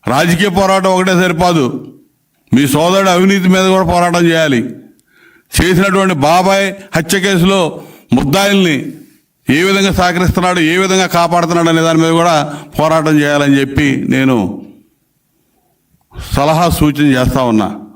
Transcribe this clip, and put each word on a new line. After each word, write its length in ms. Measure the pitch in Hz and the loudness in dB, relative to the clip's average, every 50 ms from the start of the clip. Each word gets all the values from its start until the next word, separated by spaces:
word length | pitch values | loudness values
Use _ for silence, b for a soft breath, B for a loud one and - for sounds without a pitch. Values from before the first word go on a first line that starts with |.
| _ | _
రాజకీయ 460 | 110 120 143 170 175 175 165 202 202 175 202 | -2 0 0 0 0 0 0 0 0 0 0
పోరాటం 320 | 196 190 190 190 185 190 185 | 0 2 0 2 2 0 0
ఒకటే 200 | 185 185 190 185 175 185 | 0 0 0 0 2 0
సరిపోదు, 420 | 180 175 160 180 180 170 160 131 117 - - - - - - _ _ _ _ _ _ _ _ _ _ | 0 0 0 0 0 2 2 0 -2 -4 -8 -12 -16 -20 -20 _ _ _ _ _ _ _ _ _ _
మీ 120 | - 127 143 | 0 0 0
సోదరుడు 440 | 135 135 147 165 175 185 196 196 190 175 | 2 0 0 0 2 2 2 2 2 2
అవినీతి 320 | 175 185 190 196 190 180 185 185 | 2 2 2 2 2 2 2 2
మీద 100 | 190 190 190 190 | 2 2 2 2
కూడా 120 | 185 185 165 | 0 0 0
పోరాటం 320 | 175 175 175 175 175 175 170 170 | 0 0 0 0 0 0 0 2
చేయాలి. 320 | 165 165 160 151 131 117 - - - - - - _ b b b b b b b b b b b - | 2 0 0 0 0 -2 -4 -6 -10 -16 -20 -20 _ b b b b b b b b b b b -4
చేసినటువంటి 580 | - 151 180 185 160 196 196 185 196 190 190 185 143 139 147 | -2 0 2 2 2 2 2 0 0 0 0 0 0 2 2
బాబాయ్ 360 | 170 185 185 196 196 196 196 190 190 B B B - | 2 2 2 2 0 0 -2 -4 -6 B B B -6
హత్య 240 | 165 160 - 196 196 185 | -6 -2 -2 -2 -2 0
కేసులో 340 | 202 196 175 170 190 196 190 175 147 - B B B B B B B 120 | 0 0 2 2 2 2 0 -2 -2 -6 B B B B B B B -2
ముద్దాయిల్ని 640 | 131 143 135 147 190 196 202 202 196 185 170 147 123 - - - B B B B B B _ _ _ _ | -2 0 0 0 0 0 2 2 2 2 0 0 -2 -6 -10 -14 B B B B B B _ _ _ _
ఏ 120 | - 127 151 180 | -2 0 0 2
విధంగా 240 | 196 196 196 190 196 180 185 | 0 0 0 0 0 0 0
సహకరిస్తున్నాడు, 600 | 180 180 170 180 185 156 - 190 175 180 180 180 160 156 | 0 0 0 0 -2 0 0 0 0 0 0 0 0 0
ఏ 20 | 170 185 190 | 0 0 0
విధంగా 220 | 185 190 190 185 170 - | 0 0 0 0 0 0
కాపాడుతున్నాడు 520 | 170 170 160 175 175 170 165 175 170 165 165 165 | 0 0 2 0 0 0 0 0 0 0 2 2
అనే 80 | 165 160 | 2 0
దాని 140 | 165 165 160 165 | 2 2 2 2
మీద 100 | 165 165 165 | 2 2 2
కూడా 140 | 170 175 165 151 143 147 147 151 B B - - | 2 2 0 0 -2 -4 -10 -14 B B -4 -2
పోరాటం 340 | 151 156 160 160 151 156 156 151 | 0 0 0 0 0 2 0 2
చేయాలని 360 | 143 147 147 147 143 143 139 139 | 2 0 0 0 2 2 2 2
చెప్పి 280 | 135 135 139 151 147 139 131 127 - - - | 0 -2 -2 -2 0 0 -2 -2 -2 -2 -2
నేను 220 | 131 135 131 127 113 98 87 - - - - - - _ _ _ _ _ _ _ _ _ _ _ _ _ _ _ _ _ _ _ _ _ _ _ _ _ _ - - - - - | 0 0 0 0 0 -2 -4 -6 -12 -16 -20 -20 -20 _ _ _ _ _ _ _ _ _ _ _ _ _ _ _ _ _ _ _ _ _ _ _ _ _ _ -18 -16 -10 -4 -2
సలహా 300 | 135 143 151 160 160 175 170 156 - | 0 0 2 2 2 0 0 0 0
సూచన 280 | 151 151 139 143 151 143 131 | 0 0 0 2 2 2 2
చేస్తా 260 | 127 127 127 - 139 127 120 | 2 0 0 0 0 0 0
ఉన్నా. 180 | 113 107 101 95 107 - - - - | 0 0 0 -2 -6 -12 -16 -20 -20